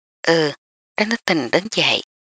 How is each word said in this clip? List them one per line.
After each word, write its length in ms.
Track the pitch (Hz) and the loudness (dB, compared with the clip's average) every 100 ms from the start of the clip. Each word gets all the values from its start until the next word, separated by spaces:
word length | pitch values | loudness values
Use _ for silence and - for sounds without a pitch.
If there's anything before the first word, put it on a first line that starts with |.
| _ _ | _ _
"Ừ." 300 | - 165 151 143 _ _ _ - | 2 2 2 -4 _ _ _ -4
Trang 120 | 214 | -2
Tư 60 | 233 - | -2 -2
Tình 260 | 165 117 | -2 0
đứng 160 | 156 214 | -2 0
dậy. 320 | - 143 104 - _ | -2 0 -2 -6 _